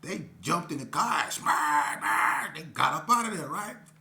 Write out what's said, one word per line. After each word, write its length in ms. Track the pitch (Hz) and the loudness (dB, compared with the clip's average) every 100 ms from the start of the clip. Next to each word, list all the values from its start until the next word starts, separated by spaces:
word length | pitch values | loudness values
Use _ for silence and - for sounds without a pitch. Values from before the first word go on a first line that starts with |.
They 280 | 151 202 151 - | -6 -8 -8 -8
jumped 300 | 104 170 170 | 0 0 0
in 80 | 139 | -8
the 60 | |
car, 440 | 120 - 233 180 - | -4 0 2 2 0
smash, 680 | - - - 302 294 - - | -2 0 2 4 4 2 -2
smash. 560 | - - - - - | 0 2 2 0 -4
They 80 | 156 | -10
got 300 | - - 135 | -12 0 0
up 160 | 156 - | 0 4
out 220 | 240 226 | 4 4
of 60 | 190 | -4
there, 100 | 139 | -4
right? 280 | 170 208 247 - - | -6 -6 -12 -20 -20